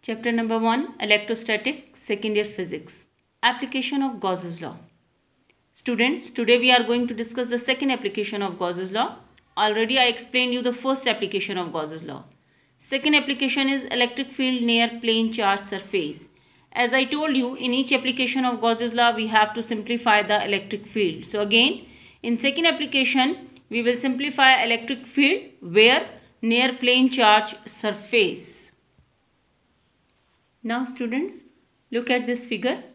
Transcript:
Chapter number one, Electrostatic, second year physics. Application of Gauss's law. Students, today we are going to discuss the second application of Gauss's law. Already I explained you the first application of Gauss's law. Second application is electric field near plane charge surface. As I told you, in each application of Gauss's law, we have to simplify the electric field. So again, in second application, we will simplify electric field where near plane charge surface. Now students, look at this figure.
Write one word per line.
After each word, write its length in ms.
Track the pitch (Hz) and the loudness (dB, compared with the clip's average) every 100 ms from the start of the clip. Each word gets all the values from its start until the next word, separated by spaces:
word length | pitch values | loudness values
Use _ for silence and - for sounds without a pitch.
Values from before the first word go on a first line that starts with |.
Chapter 280 | - 226 233 | -8 -4 -2
number 260 | 233 226 226 | 0 0 0
one, 380 | 226 240 320 - | 2 0 -2 -6
Electrostatic, 960 | 208 208 208 226 - 214 233 302 - - | 0 0 0 -6 -2 -2 -2 -8 -12 -10
second 400 | - 202 214 208 | -4 -4 -2 -2
year 80 | |
physics. 640 | 208 - 170 180 - - - _ _ _ | -4 -6 -8 -8 -8 -10 -10 _ _ _
Application 580 | 240 247 269 262 254 277 | -2 -2 -6 -6 -4 -2
of 180 | 269 226 | -4 -4
Gauss's 400 | 190 180 175 170 | -4 -4 -6 -10
law. 180 | 156 - - _ _ _ _ _ _ _ _ | -12 -14 -20 _ _ _ _ _ _ _ _
Students, 580 | - - 226 247 311 - | -12 -6 0 0 0 -6
today 260 | - 220 240 | -4 4 4
we 140 | 254 | 6
are 100 | 247 | 6
going 240 | 220 240 240 | 4 0 0
to 80 | |
discuss 360 | 220 226 - 240 | -4 -6 -4 -4
the 100 | 233 | -2
second 320 | 240 254 277 | -2 0 0
application 500 | 254 202 202 202 208 | -2 -4 -4 -6 -4
of 160 | 202 175 | -6 -4
Gauss's 340 | 175 175 185 | -4 -4 -4
law. 260 | 208 302 - - _ _ - | -2 -4 -6 -20 _ _ 0
Already 440 | 214 214 226 262 | 0 2 0 4
I 60 | 247 | 2
explained 500 | 240 - 254 247 247 | 2 -2 0 0 0
you 80 | |
the 100 | 247 | -2
first 340 | 240 269 269 247 | -2 -2 0 0
application 480 | 214 196 196 185 185 | -2 -2 -4 -4 -6
of 120 | 175 | -6
Gauss's 320 | 160 156 160 | -6 -6 -10
law. 200 | 165 139 - _ _ _ _ _ | -12 -14 -16 _ _ _ _ _
Second 340 | - 269 302 | -6 -2 2
application 560 | 294 269 277 269 277 269 | 2 2 -2 0 0 0
is 140 | 277 | 0
electric 480 | 269 247 240 240 262 | -2 0 0 -2 -8
field 320 | - 262 254 | -2 -2 0
near 240 | 233 233 233 233 | 2 2 2 -2
plane 320 | 226 226 226 | 0 0 0
charge 280 | 226 202 196 | 0 0 0
surface. 680 | 202 196 - 196 151 156 - _ _ _ _ | -2 -8 -4 -4 -4 -8 -14 _ _ _ _
As 220 | - 240 262 | -2 0 2
I 80 | |
told 340 | 262 294 311 262 | 0 -2 0 0
you, 160 | 247 | 0
in 180 | 262 247 | -4 -2
each 200 | 254 262 | 0 2
application 520 | 269 254 247 247 254 | 0 0 -2 -2 0
of 160 | 254 233 | -2 0
Gauss's 360 | 226 226 240 233 | 0 0 -2 2
law, 200 | 240 226 | 2 2
we 120 | 220 | 2
have 260 | 220 214 | 4 4
to 80 | 233 | 0
simplify 640 | 226 220 202 240 240 208 | -4 -6 -4 -2 4 4
the 200 | 202 208 | 4 2
electric 440 | - 196 196 202 - | 2 -4 -4 -10 -6
field. 380 | 220 185 160 - | -2 -2 -2 -8
So 160 | 208 | -4
again, 440 | 208 233 254 381 - - - _ | 2 4 4 0 -12 -20 -20 _
in 160 | 233 233 | -4 0
second 260 | 277 277 330 | 0 2 0
application, 840 | - 294 269 262 262 262 349 - - _ | 0 -2 0 2 2 2 0 -10 -20 _
we 140 | 233 | -2
will 140 | 233 247 | 0 0
simplify 680 | 269 254 277 269 262 262 | 0 -2 -4 4 6 6
electric 420 | 233 233 233 220 - | 4 -2 -2 -8 -4
field 380 | - 285 381 - _ | 2 4 2 -4 _
where 480 | 175 180 220 269 - - _ _ | 0 6 8 6 0 -14 _ _
near 320 | 226 233 254 | -2 2 2
plane 380 | 247 247 254 254 | 2 2 4 4
charge 420 | 254 220 214 - - - | 6 6 6 4 -10 -6
surface. 920 | - 214 208 - 233 185 - - - - _ _ _ _ _ _ _ _ _ _ _ _ _ _ _ _ _ _ _ | -4 -2 -4 0 2 2 0 -6 -6 -10 _ _ _ _ _ _ _ _ _ _ _ _ _ _ _ _ _ _ _
Now 220 | 226 240 254 | -6 -4 -4
students, 560 | - 240 247 381 - _ _ _ _ _ | -6 -4 -4 -4 -8 _ _ _ _ _
look 220 | 233 240 | -6 0
at 160 | 247 247 | -2 0
this 180 | 240 - | -4 -4
figure. 380 | 214 240 302 - | -4 -4 -4 -10